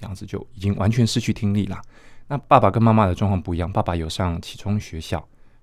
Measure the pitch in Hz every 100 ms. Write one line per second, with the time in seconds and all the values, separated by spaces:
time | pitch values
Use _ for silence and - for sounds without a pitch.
0 | 92 92 101 98 - - 101 101 98 117
1 | 117 120 113 107 101 101 95 92 - -
2 | - - - 143 - 135 104 107 113 110
3 | 101 90 101 95 92 85 87 107 101 87
4 | 80 - 90 85 - - 101 107 - 82
5 | - 85 - _ - -